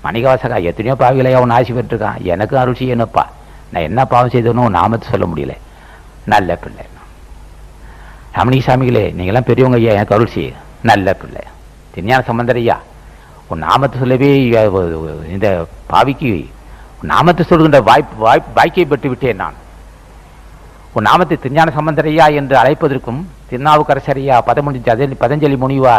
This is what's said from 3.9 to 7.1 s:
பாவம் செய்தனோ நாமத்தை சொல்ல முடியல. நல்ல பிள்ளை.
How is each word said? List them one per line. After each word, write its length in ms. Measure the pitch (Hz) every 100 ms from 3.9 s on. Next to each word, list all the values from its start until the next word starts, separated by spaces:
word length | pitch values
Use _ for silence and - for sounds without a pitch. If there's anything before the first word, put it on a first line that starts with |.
| 110
பாவம் 260 | 131 123 123
செய்தனோ 380 | 127 117 117 120
நாமத்தை 400 | 90 98 113 -
சொல்ல 180 | 95 90
முடியல. 300 | 80 67 - - - - - - -
நல்ல 320 | - 107 90 87
பிள்ளை. 280 | - 52 - - -